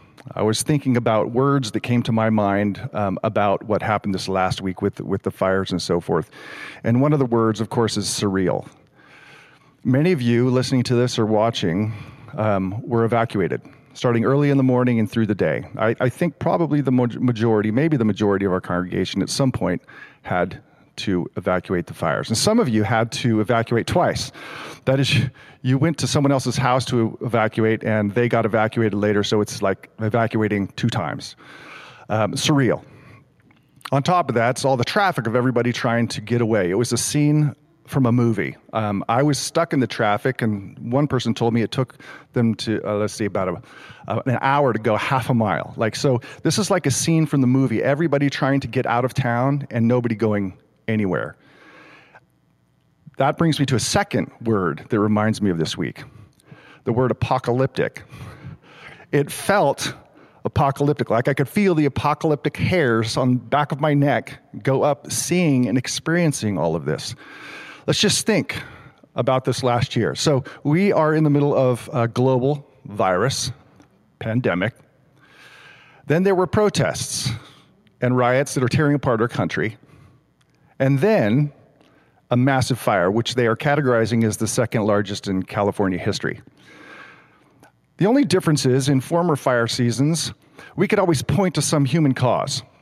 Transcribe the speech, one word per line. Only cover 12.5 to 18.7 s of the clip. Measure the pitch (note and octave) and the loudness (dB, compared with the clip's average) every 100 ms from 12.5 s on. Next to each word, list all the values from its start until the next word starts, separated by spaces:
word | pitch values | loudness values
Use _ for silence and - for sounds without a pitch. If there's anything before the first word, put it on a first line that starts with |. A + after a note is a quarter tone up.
| G2 F#2+ G#2 - | 0 -2 -6 -2
were | A#2 | 0
evacuated, | A2+ A#2 A#2 G#2 E2 B1 - - - | 2 2 0 0 -2 -2 -8 -20 -20
starting | - B2+ A#2 | -4 0 2
early | A2 C#3 C#3+ | 2 2 2
in | C#3 | 2
the | |
morning | C3 B2 B2 A#2 | 4 2 2 0
and | G#2+ | 0
through | A#2 G#2+ | 0 0
the | G2 | 0
day. | F2 B1+ E2 - | 0 -2 -4 -2
I, | G#2+ A#2+ | 0 0
I | B2+ | -2
think | - F3 - | 0 -4 -2
probably | E3+ F#3 D#3+ D3 | -2 0 0 0
the | C3+ | 2
mo-, | B2+ A#2+ - | 2 0 0
majority, | B2+ A2+ A#2 G#2+ G#2+ | -2 0 2 2 2
maybe | A2+ E3 D3 | 0 2 2
the | A2 | 0
majority | G2 G#2+ G2 G2 | 0 0 2 0
of | |
our | F2+ | -2
congregation | - | -2